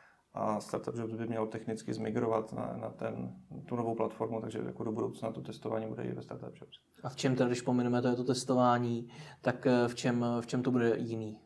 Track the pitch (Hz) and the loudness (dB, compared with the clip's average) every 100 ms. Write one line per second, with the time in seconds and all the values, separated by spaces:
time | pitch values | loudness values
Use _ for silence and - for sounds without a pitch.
0 | - _ _ 101 104 107 - - - 120 | -20 _ _ -2 0 0 -2 -4 -4 -4
1 | 113 113 113 113 110 113 - 110 - 113 | -4 -4 -2 -2 -2 -4 -4 -4 -4 -4
2 | 110 117 117 110 110 117 117 120 113 - | -2 0 2 2 0 -4 -4 -4 -8 -6
3 | 113 117 123 123 - 127 - 120 117 113 | -6 -4 -6 -8 -14 -12 -6 -2 0 0
4 | 110 - 113 113 113 120 123 123 117 110 | 0 -2 -2 -2 -4 -4 -4 -4 -2 -2
5 | 117 - 110 - 131 - 113 110 110 117 | -2 -4 -6 -6 -8 -8 -4 -4 -4 -6
6 | 123 123 123 123 123 - - - _ - | -6 -6 -8 -10 -12 -14 -20 -20 _ -12
7 | - - 139 123 123 120 - 123 123 123 | -10 0 2 4 2 2 2 2 4 4
8 | 123 123 127 123 - 127 123 120 120 117 | 4 2 2 0 2 6 6 6 4 0
9 | 117 - - - 120 120 135 123 120 120 | -4 -12 -18 -4 0 2 4 6 4 2
10 | 127 120 120 120 117 127 123 123 117 110 | 0 2 2 0 0 0 2 4 4 4
11 | 117 113 107 107 | 0 -4 -6 -10